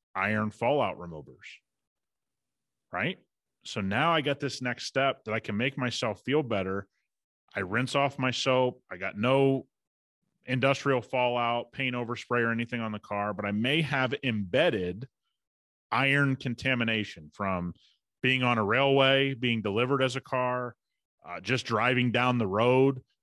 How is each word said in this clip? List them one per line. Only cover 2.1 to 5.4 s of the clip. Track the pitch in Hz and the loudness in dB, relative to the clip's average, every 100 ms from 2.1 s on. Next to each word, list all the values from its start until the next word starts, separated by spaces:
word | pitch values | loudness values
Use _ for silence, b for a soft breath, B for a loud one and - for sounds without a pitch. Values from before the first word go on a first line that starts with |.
| _ _ _ _ _ _ _ _ | _ _ _ _ _ _ _ _
right? | 90 131 - _ _ _ _ | -6 -4 -6 _ _ _ _
So | - 117 | -12 -6
now | 98 107 160 | -2 0 2
I | 165 | 0
got | 143 139 | 0 -4
this | 139 - | -6 -6
next | 123 117 - | -6 -6 -4
step | 131 135 - | 0 0 -2
that | - | -4
I | |
can | 110 | -4